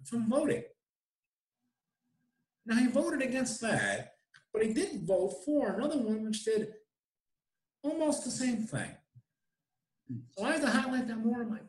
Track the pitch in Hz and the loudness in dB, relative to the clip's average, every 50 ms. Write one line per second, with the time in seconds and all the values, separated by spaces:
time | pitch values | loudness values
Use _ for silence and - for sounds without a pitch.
0 | - - 233 233 220 220 254 294 320 - - - - - - _ _ _ _ _ | -6 -6 -4 -2 0 2 2 2 2 2 0 -2 -4 -10 -16 _ _ _ _ _
1 | _ _ _ _ _ _ _ _ _ _ _ _ _ _ _ _ _ _ _ _ | _ _ _ _ _ _ _ _ _ _ _ _ _ _ _ _ _ _ _ _
2 | _ _ _ _ _ _ _ _ _ _ _ _ _ 226 226 240 254 240 - 277 | _ _ _ _ _ _ _ _ _ _ _ _ _ 2 4 4 4 6 4 2
3 | 330 339 320 254 262 240 247 262 262 - - - 226 220 165 123 107 101 98 104 | 2 2 0 0 0 0 0 0 0 -2 -2 -2 -2 0 0 2 2 0 0 -2
4 | - - - _ _ _ _ - _ _ - 214 226 220 - 302 381 403 320 202 | -4 -10 -18 _ _ _ _ -20 _ _ -2 0 0 2 2 0 0 -2 -2 -4
5 | 165 175 190 180 185 196 - - - 294 302 285 247 202 190 208 269 302 302 269 | 0 2 2 2 2 0 -2 -4 -2 0 2 2 2 2 0 0 0 0 0 0
6 | 220 214 214 214 220 214 214 - - 220 220 214 - - - - - _ _ _ | 0 0 0 -2 -2 -4 -4 -2 0 0 0 0 0 -2 -8 -16 -20 _ _ _
7 | _ _ _ _ _ _ _ _ _ _ _ _ _ _ _ _ - 294 320 330 | _ _ _ _ _ _ _ _ _ _ _ _ _ _ _ _ -6 -4 -2 0
8 | 311 302 - - - 247 - - 254 254 233 214 220 - - 110 87 - - - | 2 2 0 0 -2 -4 -4 -2 0 0 0 -2 -2 -4 -4 -6 -6 -6 -10 -16
9 | _ _ _ - - _ _ _ _ _ _ _ _ _ _ _ _ _ _ _ | _ _ _ -20 -20 _ _ _ _ _ _ _ _ _ _ _ _ _ _ _
10 | _ - 127 117 - - _ 190 208 269 320 302 294 240 214 - 262 254 254 247 | _ -10 -10 -10 -10 -12 _ -4 0 0 2 2 2 4 4 2 2 0 0 -2
11 | 214 220 226 220 220 233 240 240 233 208 220 - - | -2 -2 -4 0 0 0 0 0 -2 -4 -6 -8 -10